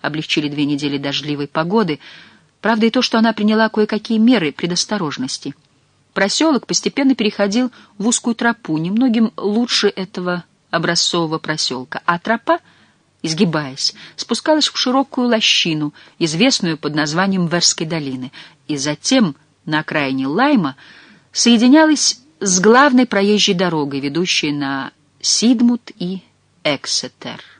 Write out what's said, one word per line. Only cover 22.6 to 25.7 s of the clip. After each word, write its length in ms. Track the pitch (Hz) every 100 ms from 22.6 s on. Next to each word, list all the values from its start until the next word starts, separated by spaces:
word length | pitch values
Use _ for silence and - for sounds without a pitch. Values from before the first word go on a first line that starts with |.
главной 460 | 208 247 294 254 247
проезжей 480 | 196 202 208 202
дорогой, 460 | 185 185 160 143 135
ведущей 520 | 143 147 180 - 151
на 400 | 147 139 135 131 _ _ _
Сидмут 680 | - - 226 233 240